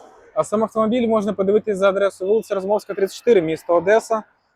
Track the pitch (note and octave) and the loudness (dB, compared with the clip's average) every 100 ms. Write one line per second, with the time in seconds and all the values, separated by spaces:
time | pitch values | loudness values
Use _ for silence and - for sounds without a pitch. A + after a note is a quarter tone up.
0 | - - - - D#3 G#3 A3 A3+ A3 B3 | -20 -20 -10 -4 -2 -2 -2 0 0 0
1 | A#3 A3 G3+ G3 F#3+ G#3+ G#3+ F#3+ G3 F#3+ | 0 0 -2 -2 0 2 0 0 0 2
2 | G3 - F#3+ A3 F#3 G3 F#3+ G#3 - G3 | -2 -2 -2 -2 -2 -6 -2 -4 -4 -4
3 | G3 - - G#3+ D#3+ D#3+ - E3+ E3+ A3 | -4 -2 2 2 2 -4 0 0 4 2
4 | - A3 - _ _ | 2 -4 -6 _ _